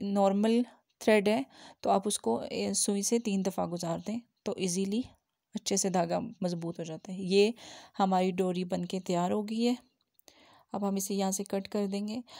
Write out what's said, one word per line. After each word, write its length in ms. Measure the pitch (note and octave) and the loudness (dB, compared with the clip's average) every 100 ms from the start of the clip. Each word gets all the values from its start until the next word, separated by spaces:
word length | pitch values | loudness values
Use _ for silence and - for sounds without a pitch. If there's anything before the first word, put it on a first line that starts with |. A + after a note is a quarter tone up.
नॉर्मल 600 | G3+ G3+ G3 G3 A3 A#3 B3 - _ _ | 0 4 4 4 4 4 2 -4 _ _
थ्रेड 280 | - G#3+ G3+ | 4 6 6
है 160 | A3 C4+ - - - | 2 0 -10 -20 -6
तो 80 | - | 2
आप 160 | G3 G3+ | 2 2
उसको, 360 | G#3 - A#3 | -2 -2 -2
ए, 300 | - - G3+ | -4 -4 -2
सुई 280 | G3 - G3+ | 0 0 0
से 160 | G3+ A#3 | 0 0
तीन 220 | A#3 G3 | 0 0
दफ़ा 240 | F#3+ F#3 F3 | 0 -2 -4
गुजार 340 | F3 E3+ E3+ | -4 -4 -4
दें 200 | F3 A#3 - _ - | -6 -8 -10 _ -8
तो 80 | - | -4
ईजीली 440 | F#3 F3 G3 G#3+ B3+ - _ _ _ | -2 -2 -2 -2 -4 -10 _ _ _
अच्छे 220 | - - G3 | -10 -2 -2
से 140 | G3 | 0
धागा 300 | F3+ E3+ F3 - - | 0 0 -2 -4 -6
मजबूत 360 | F#3 E3+ E3 E3+ | -4 -4 -6 -8
हो 60 | |
जाता 280 | E3 D#3+ - | -10 -10 -10
है। 120 | F#3 | -8
ये 280 | F#3 G3 G#3 A#3+ - - - - | 2 4 4 2 -10 -20 -12 0
हमारी 340 | G3 F#3 F#3 | 2 4 2
डोरी 320 | F3+ F#3 F3+ F3+ | 2 0 0 -2
बन 180 | F3+ | -4
के 160 | F3 F#3+ | -4 -4
तैयार 320 | F#3 F3 F3+ | -2 0 0
हो 100 | G#3 | 0
गई 200 | G#3 A3 | -2 0
है। 140 | A#3 B3 - _ _ _ - - - - _ | 0 0 -4 _ _ _ -20 -20 -20 -20 _
अब 100 | G3 | -4
हम 120 | G3+ G3 | -2 -2
इसे 180 | G3 | -2
यहाँ 180 | G3 F#3+ | 0 0
से 120 | F#3+ | -2
कट 220 | G3+ G3 G3 | -4 -4 -4
कर 200 | G#3+ G3+ | -2 -2
देंगे। 360 | G3+ G#3 A3+ - - | -2 -4 -8 -10 -18